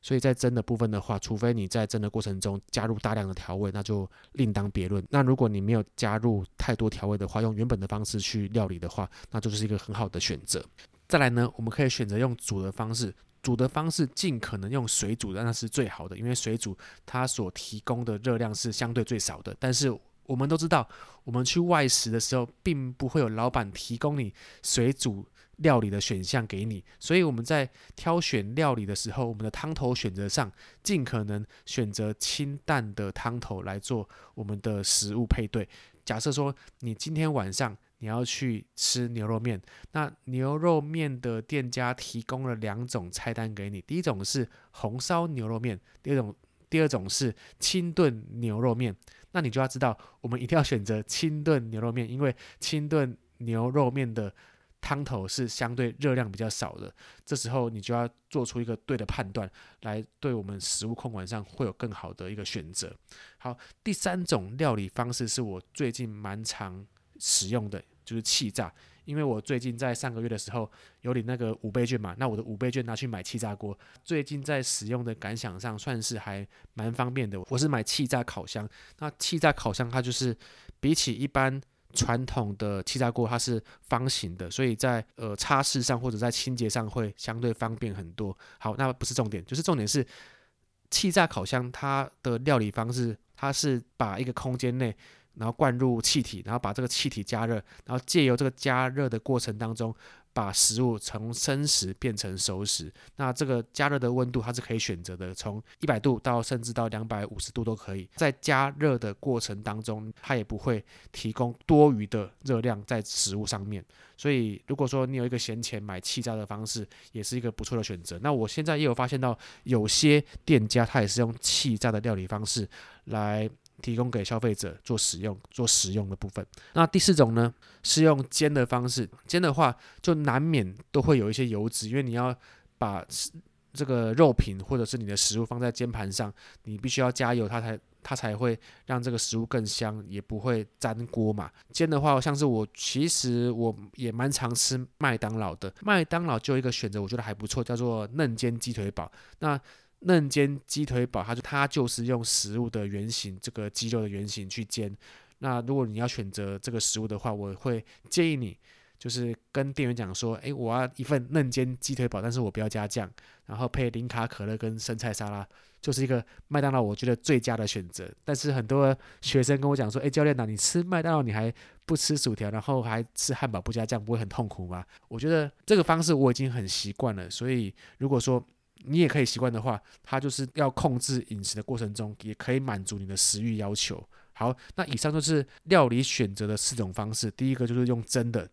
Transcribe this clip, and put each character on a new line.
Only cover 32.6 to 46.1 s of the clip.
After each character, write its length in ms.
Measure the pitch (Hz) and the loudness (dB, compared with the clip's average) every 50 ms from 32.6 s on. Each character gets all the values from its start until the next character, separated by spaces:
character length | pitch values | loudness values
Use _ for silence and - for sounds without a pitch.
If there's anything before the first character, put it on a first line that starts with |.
| _ | _
淡 280 | - 160 135 117 107 101 | 0 0 0 0 -2 -4
的 160 | - 104 98 92 | -6 -6 -6 -6
汤 260 | - - 120 117 123 | -6 -6 -4 -4 -4
头 240 | 110 - 110 95 92 | -6 -6 -8 -6 -6
来 160 | 92 95 101 | -6 -6 -6
做 300 | - - 127 113 101 - - - - - _ | -4 -4 -4 -4 -4 -6 -12 -20 -20 -20 _
我 80 | - 113 | -10 -6
们 180 | 101 104 101 | -6 -6 -4
的 220 | - 113 107 101 98 | -2 -2 -2 -2 0
食 320 | - - - - 101 104 | 2 2 2 2 0 0
物 100 | 113 120 | -2 2
配 220 | 107 - - 113 | 2 2 0 0
对。 220 | 101 - 117 101 - - - - - _ _ _ | -2 -2 -4 -6 -6 -10 -20 -20 -20 _ _ _
假 120 | - 107 110 | -6 -4 -2
设 140 | - 151 135 | -2 -2 0
说 220 | 135 143 139 131 - - - _ _ | 0 -2 -2 -4 -6 -12 -20 _ _
你 140 | - 117 110 | -8 -8 -6
今 200 | - - 151 160 | -6 -6 -4 -2
天 160 | 156 160 156 151 | 0 0 2 2
晚 180 | 135 101 95 95 | 0 -2 -2 -2
上 240 | - 135 117 101 - _ _ _ _ | -2 -2 -2 -2 -8 _ _ _ _
你 80 | - | -6
要 180 | 107 110 117 123 | -4 -2 -2 -2
去 400 | 120 - - 139 127 113 104 - _ _ | -2 -2 -2 0 0 -2 -2 -4 _ _
吃 320 | - - - - 127 123 120 | -2 0 0 0 0 -2 -2
牛 180 | 120 113 107 | -2 -4 -2
肉 120 | 107 113 110 | 0 -2 0
面， 200 | 110 123 110 95 - - - - - - _ | 0 -2 -4 -4 -6 -14 -20 -20 -20 -8 _
那 180 | 156 151 131 - _ _ | -4 -4 -4 -6 _ _
牛 320 | - 127 127 131 135 143 | -6 -4 -2 -2 0 -2
肉 240 | 156 160 175 170 156 | 2 2 4 4 4
面 400 | 147 147 156 165 160 147 135 123 | 2 0 -2 -2 -2 -2 -4 -4
的 220 | 127 123 117 113 110 | -4 -2 -4 -4 -4
店 260 | _ 147 147 131 123 | _ -2 -2 -2 -2
家 240 | 117 - 127 123 123 | -2 -2 0 0 -2
提 300 | - - - - 117 110 | -2 -6 -8 -8 -8 -6
供 220 | - 131 127 135 | -4 -6 -4 -2
了 100 | 131 120 | -4 -4
两 320 | 110 107 107 101 110 123 | -4 -4 -6 -4 -6 -6
种 240 | 120 - 120 90 87 | -4 -4 -6 -6 -4
菜 240 | 92 - - 117 117 | -8 -6 -6 -4 -4
单 180 | 120 113 110 107 | -2 -4 -4 -4
给 160 | 101 98 101 | -6 -8 -6
你， 140 | 101 98 - | -8 -8 -8
第 140 | - 139 | -4 -4
一 40 | 170 | -2
种 240 | 180 165 120 95 95 | 0 0 -2 -2 -2
是 240 | - - 135 120 - - - - _ | -2 0 -2 -2 -2 -6 -20 -20 _
红 280 | _ - - 104 107 131 | _ -6 -6 -4 -4 -4
烧 280 | 127 - 180 170 170 | -2 0 0 0 0
牛 200 | 170 156 127 113 110 | 0 -2 -4 -4 -4
肉 100 | 113 110 | -4 -2
面， 200 | 117 120 104 95 _ _ _ _ _ | -2 -4 -4 -4 _ _ _ _ _
第 100 | 143 | 0